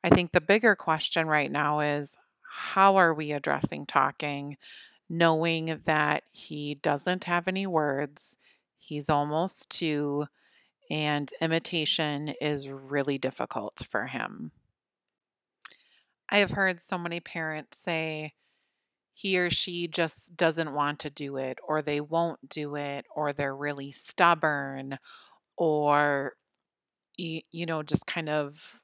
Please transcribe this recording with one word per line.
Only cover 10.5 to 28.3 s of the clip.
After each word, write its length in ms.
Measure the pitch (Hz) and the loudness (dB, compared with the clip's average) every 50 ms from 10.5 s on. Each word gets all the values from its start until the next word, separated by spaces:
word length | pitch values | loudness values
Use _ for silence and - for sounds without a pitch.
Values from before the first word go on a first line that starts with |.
| _ _ _ _ _ _ _ _ | _ _ _ _ _ _ _ _
and 400 | 147 156 151 151 147 147 147 131 - - | -2 0 0 0 0 0 -2 -6 -4 -4
imitation 920 | 165 160 160 165 - - - 165 151 147 - - 160 151 147 143 151 151 139 - | -2 0 0 0 -2 -2 -2 -2 0 0 0 0 0 -2 -2 -4 -6 -6 -6 -4
is 280 | - 151 147 143 139 135 | -2 -2 -2 -2 -4 -8
really 480 | 135 135 135 135 143 139 135 139 139 | -12 -14 -8 -2 0 0 2 0 0
difficult 680 | 135 131 131 - - 120 - - 110 104 107 _ - - - | 0 -2 -4 -2 -4 -6 -4 -4 -6 -6 -6 _ -10 -14 -4
for 180 | - 107 110 | -4 -4 -4
him. 440 | 131 - 123 113 - - - 80 - _ _ _ _ _ _ _ _ _ _ _ _ _ _ _ _ _ _ _ _ _ _ - - - _ _ _ _ _ _ _ _ _ _ - | -2 -6 -6 -6 -6 -8 -10 -12 -14 _ _ _ _ _ _ _ _ _ _ _ _ _ _ _ _ _ _ _ _ _ _ -20 -20 -20 _ _ _ _ _ _ _ _ _ _ 0
I 100 | - 208 | 2 2
have 120 | 202 180 | 4 2
heard 300 | - 202 196 190 180 170 | 2 0 0 0 0 -2
so 160 | - - 196 | -6 -6 -6
many 220 | 180 170 170 170 170 | -4 -4 -4 -6 -6
parents 580 | - - - 175 160 156 156 151 - _ - | -8 -8 -6 -4 -4 -4 -4 -6 -10 _ -16
say 560 | - - 185 170 160 160 160 156 156 151 151 _ _ _ _ _ _ _ _ _ _ _ _ _ _ _ _ _ | -10 -4 -2 -2 -2 -2 -4 -6 -6 -8 -10 _ _ _ _ _ _ _ _ _ _ _ _ _ _ _ _ _
he 260 | - - 196 185 180 | -6 0 2 4 4
or 100 | 175 175 | 4 2
she 380 | 175 - - - 175 175 175 | 2 0 -2 -2 -2 -4 -4
just 480 | 165 156 - 170 156 - - - - 175 | -4 0 0 0 0 0 -10 -20 -18 0
doesn't 360 | - 180 165 156 160 160 156 135 | 4 4 4 4 2 -2 -2 0
want 260 | 147 143 143 147 - | 0 0 0 0 -4
to 100 | - 147 | -8 -10
do 280 | 147 - 147 139 139 | -8 -6 -8 -6 -4
it, 220 | 135 131 131 131 - - | -4 -4 -4 -6 -8 -4
or 140 | - 156 156 | -2 0 0
they 200 | 147 151 147 147 | 0 0 -2 -2
won't 480 | 147 147 160 165 170 170 156 - - 131 | -2 0 0 0 0 0 -2 -8 -14 -12
do 260 | - 156 151 147 143 | -8 -8 -6 -6 -6
it, 300 | 147 143 143 139 139 - _ - | -6 -6 -6 -6 -8 -10 _ -4
or 180 | 151 151 147 143 | -2 -2 -2 0
they're 220 | 139 143 139 135 | 0 -2 -2 -2
really 360 | 139 143 147 143 139 139 139 | -4 -4 -4 -4 -4 -8 -10
stubborn, 1080 | 143 - - - - - 180 170 170 160 160 156 147 143 139 139 135 135 135 135 139 - _ - - - - _ _ _ _ _ _ | -12 -14 -16 -12 0 4 6 6 6 6 2 0 2 0 -2 -4 -6 -6 -6 -8 -8 -10 _ -20 -20 -20 -20 _ _ _ _ _ _
or 760 | - 170 160 151 151 147 147 143 147 147 147 143 139 139 143 - _ _ _ _ _ _ _ _ _ _ _ _ _ _ _ _ - | 0 2 2 4 4 4 6 6 6 6 4 2 0 -2 -4 -8 _ _ _ _ _ _ _ _ _ _ _ _ _ _ _ _ -10
y-, 240 | 180 165 160 160 - _ | -8 -6 -6 -8 -10 _
you 140 | - 165 170 | -8 -8 -4
know, 180 | 165 165 156 151 | -2 -2 -4 -2
just 220 | 151 - - - | 0 -2 -2 -2
kind 220 | - - 175 160 | -2 -6 -4 -2
of 520 | 151 | 0